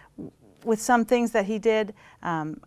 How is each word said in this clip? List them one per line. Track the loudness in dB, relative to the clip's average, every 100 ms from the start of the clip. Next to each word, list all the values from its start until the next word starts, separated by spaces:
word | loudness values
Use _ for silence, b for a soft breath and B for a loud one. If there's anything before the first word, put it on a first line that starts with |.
| B -18 -18 -18 _ _
with | -2 -2
some | 2 2
things | 4 2 2
that | 0 -2
he | 0
did, | 2 2 0 -8 B B
um, | -6 -4 -4 -8